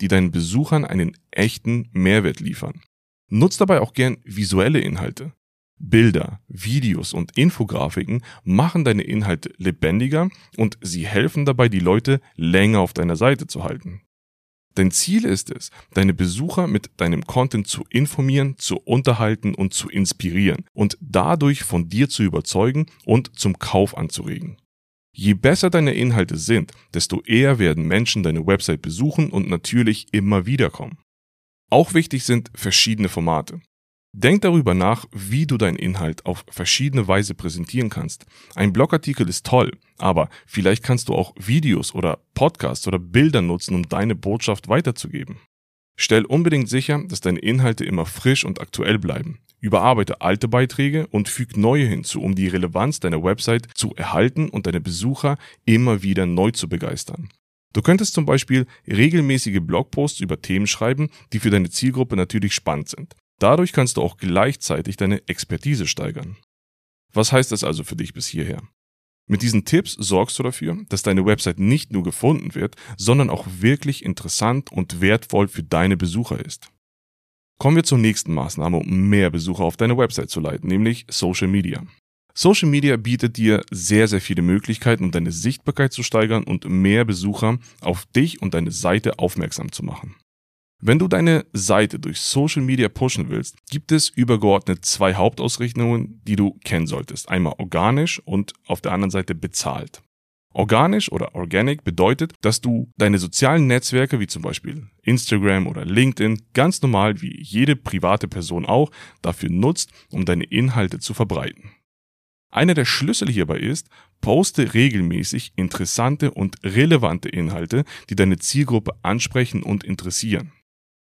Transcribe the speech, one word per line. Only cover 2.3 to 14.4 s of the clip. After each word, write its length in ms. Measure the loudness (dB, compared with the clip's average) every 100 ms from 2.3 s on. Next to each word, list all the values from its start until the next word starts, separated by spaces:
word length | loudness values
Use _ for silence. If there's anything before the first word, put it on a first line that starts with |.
| -2
liefern. 420 | -6 -8 -10 -12 -20 _ _ _ -4
Nutz 280 | 2 4 4
dabei 240 | 2 2
auch 120 | 2
gern 260 | 0 0 -2
visuelle 560 | -8 -6 0 2 4 2
Inhalte. 540 | 0 -4 -6 -10 -14 -18 _ _ _ -18
Bilder, 600 | 2 6 6 4 -2 -10 -16
Videos 640 | -10 -4 0 0 -2 -4
und 240 | -6 -4 2
Infografiken 840 | 2 2 -2 -2 -2 -4 -4 -4 -6 -8
machen 400 | 0 2 2 2
deine 180 | 2 0
Inhalte 500 | 0 -2 0 -2 -6 -6
lebendiger 720 | -4 0 2 2 2 0 -2 -4 _ -2
und 220 | -2 -2
sie 260 | -8 -8 -2
helfen 380 | 0 0 0
dabei, 240 | 0 2 2
die 120 | 4
Leute 400 | 2 2 2 0 -2 -4
länger 440 | 2 4 6 4
auf 120 | 2
deiner 240 | 0 -2 2
Seite 300 | 2 2 -4
zu 180 | -8
halten. 380 | -8 -8 -14 -16 _ _ _ _